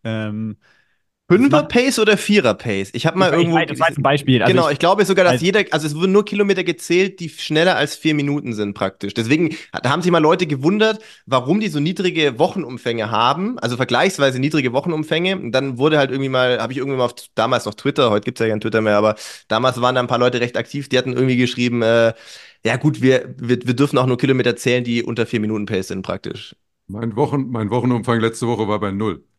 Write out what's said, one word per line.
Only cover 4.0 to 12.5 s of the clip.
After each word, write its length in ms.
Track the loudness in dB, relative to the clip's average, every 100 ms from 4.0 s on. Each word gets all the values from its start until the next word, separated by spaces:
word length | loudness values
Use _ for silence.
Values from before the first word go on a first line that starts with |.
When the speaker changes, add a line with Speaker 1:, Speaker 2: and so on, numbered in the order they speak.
Speaker 1:
Beispiel. 400 | 2 2 2 4
Also 160 | 4 4
Speaker 2:
Genau, 100 | 2
Speaker 1:
ich 60 |
Speaker 2:
ich 40 | 2
glaube 280 | 2 4 2
sogar, 180 | 4
dass 80 | 4
Speaker 1:
also 120 | 4 2
Speaker 2:
jeder, 180 | 0 0
also 160 | -2 -4
es 80 | -2
wurden 160 | 2
nur 140 | 2 2
Kilometer 380 | -2 0 0
gezählt, 540 | -2 -6 -2 0 0 -4
die 120 | -14
schneller 460 | -12 -2 2 2 2
als 200 | -2 -2
vier 180 | -2
Minuten 380 | 0 -2 -4 -4
sind 220 | -4 -6
praktisch. 400 | -4 -6 -4 -6
Deswegen, 420 | -4 0 0 0 -4 -10
da 160 | -4 -2
haben 140 | 0
sich 100 | 2
mal 60 | 4
Leute 280 | 4 2 0
gewundert, 560 | 0 0 2 0 0 -12 -20
warum 360 | -2 -2 0 0
die 80 | 0
so 120 | -2
niedrige 580 | -2 0 -2 2 0 2
Wochenumfänge 720 | -2